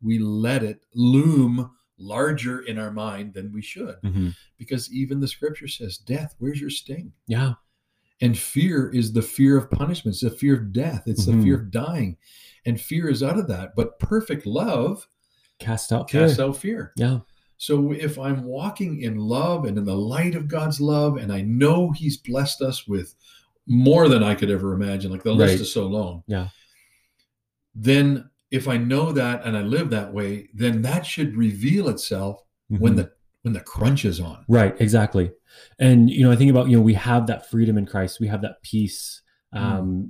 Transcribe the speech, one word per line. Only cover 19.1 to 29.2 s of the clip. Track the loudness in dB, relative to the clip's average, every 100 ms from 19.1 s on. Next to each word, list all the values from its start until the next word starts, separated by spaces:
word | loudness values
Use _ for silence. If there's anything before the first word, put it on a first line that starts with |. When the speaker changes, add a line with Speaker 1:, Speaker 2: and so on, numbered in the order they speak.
| -4
Speaker 1:
love | -2 -2 0 -2 -2
and | -4
in | -2
the | -4
light | -2 -2 -2 -2
of | -4
God's | -4 -4 -2
love, | 0 2 0 0
and | -4
I | -4
know | -2 2 4 4 0
he's | -2 -4 -6
blessed | -4 -4 -2 -2
us | -4 -6 -6
with | -6 -6 _ _ _ _ _ 0
more | 4 6 8 8
than | 6
I | 4 2
could | 0
ever | 0 -2
imagine, | -2 -2 -4 -6
like, | -4
the | 0
list | 4 4
Speaker 2:
Right. | 2
Speaker 1:
is | -2
so | -4 -4
long. | -4 -6 -10 -6
Speaker 2:
Yeah. | -6 -6 -10 _ _ _ _ _ _ _ _ _ _ _ -2
Speaker 1:
Then | 2 4 4 0 -6 _ _
if | -4 -2
I | -2
know | 0 0 0
that | 0